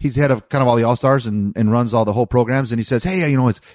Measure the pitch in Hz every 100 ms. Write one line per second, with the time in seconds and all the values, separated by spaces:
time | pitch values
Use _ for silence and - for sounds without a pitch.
0 | 143 120 143 117 - 139 127 117 117 120
1 | 131 135 117 104 101 - 107 117 117 117
2 | 107 107 117 123 117 135 120 117 107 123
3 | 180 190 151 135 127 - -